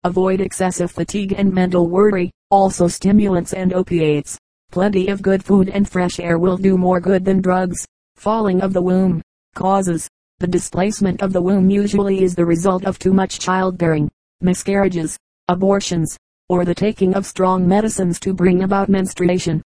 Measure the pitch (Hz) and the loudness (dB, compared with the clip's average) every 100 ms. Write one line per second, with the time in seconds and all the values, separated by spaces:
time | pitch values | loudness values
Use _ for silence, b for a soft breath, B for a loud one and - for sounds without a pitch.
0 | 180 185 190 190 185 - 185 - 175 - | -2 0 0 0 -4 -2 -4 -2 -6 -4
1 | - 208 190 196 196 185 180 180 170 175 | -6 -4 -4 0 0 2 0 2 2 4
2 | 208 190 180 _ _ 196 190 - 175 - | 2 2 -4 _ _ 2 2 2 -2 0
3 | 185 208 202 180 175 190 185 180 185 175 | 2 4 4 0 -2 -4 -2 -2 -2 0
4 | 156 147 - - _ _ _ 180 202 190 | 2 0 -4 -16 _ _ _ -2 0 0
5 | 190 196 196 190 - 196 190 196 202 185 | -2 -2 0 0 2 2 2 0 -2 0
6 | 180 - 170 165 180 180 190 190 180 185 | -2 -4 -2 0 0 2 2 2 2 0
7 | 175 190 185 190 185 180 185 170 - _ | 0 0 2 0 0 0 -2 -6 -12 _
8 | _ _ 202 226 208 185 190 190 180 185 | _ _ -4 -2 0 0 0 0 0 2
9 | 190 165 - _ _ - 185 196 185 165 | 2 -2 -6 _ _ -4 0 0 0 -4
10 | - _ _ _ 180 180 - - 196 214 | -6 _ _ _ -2 -2 -2 -2 -2 0
11 | 196 180 196 190 175 202 185 202 202 202 | -2 0 -2 0 0 2 4 2 0 0
12 | 196 190 185 175 170 165 190 185 196 180 | 0 2 0 0 0 2 0 0 -4 -2
13 | 185 190 190 - - 185 185 180 170 156 | 0 2 0 -4 -2 0 -2 0 0 0
14 | 151 _ _ _ 180 180 - 196 196 175 | -2 _ _ _ -2 -2 0 0 0 -2
15 | 156 - _ _ - 180 190 196 - 175 | -6 -8 _ _ -4 0 2 0 0 -2
16 | 156 - _ _ _ 180 180 175 208 220 | -2 -6 _ _ _ -2 0 0 -2 0
17 | 190 190 196 - 185 185 180 196 220 - | 0 0 -4 -2 0 2 2 2 0 -2
18 | 180 170 - 190 180 180 190 196 196 190 | -2 -2 -4 0 2 2 2 0 2 0
19 | 185 - 180 185 180 156 - | 0 0 0 0 -2 -4 -6